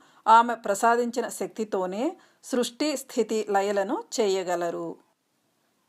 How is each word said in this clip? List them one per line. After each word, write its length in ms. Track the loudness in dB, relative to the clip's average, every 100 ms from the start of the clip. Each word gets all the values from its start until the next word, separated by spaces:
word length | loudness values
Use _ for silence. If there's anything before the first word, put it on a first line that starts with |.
| -18 -4 6
ఆమె 260 | 6 6
ప్రసాదించిన 760 | -2 -2 2 4 4 0 -4 -6
శక్తితోనే 880 | -6 -8 -6 -4 -2 -2 -2 -4 -6 _ _
సృష్టి, 520 | -4 -2 -2 -2 -4 -4
స్థితి, 500 | -4 -2 0 -2 0
లయలను 540 | 0 2 0 0 -4 -4 -2
చేయగలరు. 760 | 0 0 0 -2 -2 -4 -8 -12 _ _ _ _ _ _ _ _